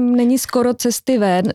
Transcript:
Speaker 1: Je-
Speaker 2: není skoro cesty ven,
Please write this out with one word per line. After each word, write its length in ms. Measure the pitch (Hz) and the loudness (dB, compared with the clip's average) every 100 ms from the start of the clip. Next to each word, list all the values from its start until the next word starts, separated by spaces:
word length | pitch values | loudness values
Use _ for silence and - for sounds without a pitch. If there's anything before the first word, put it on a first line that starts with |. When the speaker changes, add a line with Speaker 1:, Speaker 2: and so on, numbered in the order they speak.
| 247 | 2
Speaker 1:
Je- 60 | 247 | 2
Speaker 2:
není 200 | 240 262 | 2 0
skoro 340 | - 254 240 | -2 -2 0
cesty 440 | 233 247 220 - 262 | 0 -2 -4 -2 0
ven, 360 | 202 180 185 | 2 0 -2